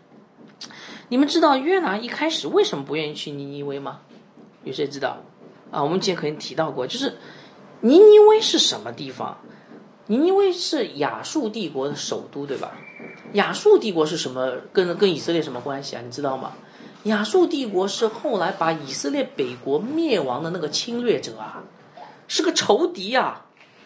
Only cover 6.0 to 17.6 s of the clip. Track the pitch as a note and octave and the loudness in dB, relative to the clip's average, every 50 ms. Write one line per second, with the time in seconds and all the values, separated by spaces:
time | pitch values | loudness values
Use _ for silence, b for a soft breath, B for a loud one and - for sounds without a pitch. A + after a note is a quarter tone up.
6 | F#3+ G3 F3+ E3 - D3 D#3 D3+ - - - - D#3+ D3+ C#3 C#3 B2+ B2 - A#3+ | 0 -2 -2 -2 -4 -6 -6 -8 -10 -8 -4 -4 -4 -2 -4 -6 -6 -6 -6 -6
7 | C4+ - - B B B B B B B B B B - - - - A3 C#4 F4+ | -6 -6 -6 B B B B B B B B B B -20 -12 -2 2 6 8 10
8 | G#4+ G#4+ G#4 G#4+ G#4 G#4+ G#4+ A4 A4+ - F4 D4+ - - - - - - A#2+ - | 12 12 12 12 12 10 8 6 4 2 2 2 2 0 -2 -4 -8 -10 -10 -10
9 | D4+ C4+ A#2+ - A#2 - - - - B B B B B B B B - - _ | -12 -12 -8 -8 -8 -8 -8 -12 -18 B B B B B B B B -20 -20 _
10 | - - G#3 B3 D#4 F4+ F#4+ G4 G4+ F#4+ F4 F4+ - - - D4 A3 - - - | -4 -2 0 2 4 4 4 4 4 4 2 0 -2 -4 -2 -2 -2 -4 -4 -4
11 | D3 C3 A#2 A2 A2+ - - D#4+ C4 G#3+ G#3 A3+ G3+ D#3 - C3 C3 C#3+ C#3+ C#3+ | -4 -4 -4 -6 -10 -6 -4 -2 -2 -2 -4 -6 -8 -6 -4 -4 -4 -4 -6 -6
12 | - - - G2+ F2+ - - C#3 C#3+ C#3+ C3 A#2 - - - - - - - - | -6 -6 -6 -8 -8 -10 -10 -10 -8 -6 -6 -8 -8 -10 -12 -14 -18 -20 -20 -18
13 | - - - - - - - G3+ F#3 - F3+ - - G#4 G#4+ - - A3 F3+ E3 | -18 -18 -18 -18 -16 -4 0 0 0 0 -2 2 6 6 6 6 6 2 0 0
14 | D#3 D#3 F3 D#3+ - C#3 B2+ C3 B2+ C3 B2 C3 - - - G3+ F#3 F3 E3+ F#3+ | 0 0 0 -4 -6 -6 -4 -4 -4 -4 -4 -6 -10 -2 0 0 0 0 2 2
15 | G3+ G3 E3+ C3+ - - E3+ E3 D3 C#3+ B2+ B2 A#2+ C#3+ C3+ C3+ C#3 - - A#2+ | 2 2 2 0 -2 -2 -2 -2 -2 -2 -6 -8 -8 -8 -8 -8 -8 -10 -12 -12
16 | A#2+ A#2+ A#2+ - C#3+ C#3 C3 B2+ B2 - - - B B B B B B B B | -12 -12 -8 -6 -4 -4 -4 -4 -6 -10 -12 -14 B B B B B B B B
17 | - G#3 A3 G3+ G#3+ - - F#4 F4 - E4 C#4 | -4 -2 -2 -2 0 2 2 4 4 4 2 -2